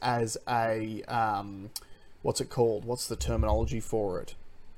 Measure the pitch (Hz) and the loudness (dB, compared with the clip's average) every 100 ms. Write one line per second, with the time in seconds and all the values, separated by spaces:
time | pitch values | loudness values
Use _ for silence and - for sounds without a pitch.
0 | 123 120 113 - - 120 113 110 110 107 | 0 2 0 -2 0 2 2 2 -2 -6
1 | - 120 110 101 101 98 101 - - - | -2 2 2 2 -2 -8 -10 -10 -12 -16
2 | - - - - 123 - 117 107 117 123 | -18 -4 -2 0 0 4 4 4 -2 -4
3 | - 113 - 113 107 107 117 113 - 110 | -2 -2 0 2 4 4 4 0 0 0
4 | 101 90 - - - - - | 0 -2 -6 -10 -12 -12 -14